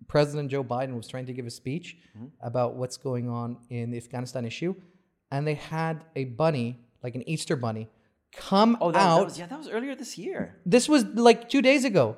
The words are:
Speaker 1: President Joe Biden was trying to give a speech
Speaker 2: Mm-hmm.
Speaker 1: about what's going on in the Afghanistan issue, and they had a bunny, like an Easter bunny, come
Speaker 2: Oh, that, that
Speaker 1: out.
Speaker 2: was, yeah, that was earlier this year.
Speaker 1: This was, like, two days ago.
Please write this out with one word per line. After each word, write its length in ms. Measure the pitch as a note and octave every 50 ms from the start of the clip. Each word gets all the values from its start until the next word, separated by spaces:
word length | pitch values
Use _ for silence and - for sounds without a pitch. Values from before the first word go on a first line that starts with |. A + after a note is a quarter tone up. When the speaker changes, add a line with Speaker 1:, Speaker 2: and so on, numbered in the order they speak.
| - _
Speaker 1:
President 420 | - D3 D3 C#3+ C#3+ D3+ D3 C3+
Joe 140 | C3+ C#3 C3
Biden 320 | A#2 A#2+ B2 C3+ C3 B2+
was 120 | A#2 G#2+ -
trying 180 | - B2+ B2+ B2+
to 60 | B2
give 120 | C3 A#2+
a 60 | A#2
speech 460 | - - - B2+ C#3 F3 F3 - - _ _ _ _
Speaker 2:
Mm-hmm. 120 | G#2+ A#2 C#3+ _ _
Speaker 1:
about 340 | - B2 A#2 B2+ B2 B2 A#2+
what's 220 | C3 B2+ B2 - -
going 320 | - C#3 B2+ B2 A#2+ B2
on 280 | A#2+ A#2+ A#2+ A#2 A#2+ A#2+ _ -
in 220 | B2+ A#2+ A#2 A#2
the 60 | A#2+ A#2+
Afghanistan 480 | A#2+ - - B2 B2+ B2+ - C3 A#2+
issue, 280 | A2+ - - D#3+ F3 F#3+ - - _ _ _ _ _ _ _ _ -
and 160 | C#3 C#3 D3
they 80 | D#3 D3+
had 500 | D3 - - D#3+ D#3+ E3 D#3+ E3 D#3 - _ -
a 100 | C3+ C3
bunny, 540 | B2+ A#2 A2+ D#3+ E3 D#3 C3 A#2 A#2 B2 - _ _ _ _ -
like 100 | B2 A#2
an 140 | - - -
Easter 260 | D#3+ D3+ - - E3
bunny, 320 | C3+ A#2+ A2+ A2 A2 A2 - _ _ _ _ _ _ _ _ _
come 420 | - - - G3 G3 A3 A#3 A#3 -
Speaker 2:
Oh, 100 | - F3
that, 80 | D#3+ F#3+
that 60 | G3 F3+
Speaker 1:
out. 180 | E3 F3 G3
Speaker 2:
was, 140 | F3 - D3
yeah, 60 | F3 F3
that 100 | - -
was 120 | - G3
earlier 260 | - A3+ B3 C#4 C4
this 220 | B3+ C4 - - E3
year. 420 | - F4+ F#4 - - E2+ - - -
Speaker 1:
This 220 | F3+ F3+ B3 A#3+ -
was, 160 | D4+ C#4+ A3
like, 440 | G3 - A3 A#3 A#3+ A3+ A#3 - -
two 120 | - C#4
days 240 | A#3+ B3+ C#4 D4 B3
ago. 320 | C#4 G3 E3 B2 G#2+ A#2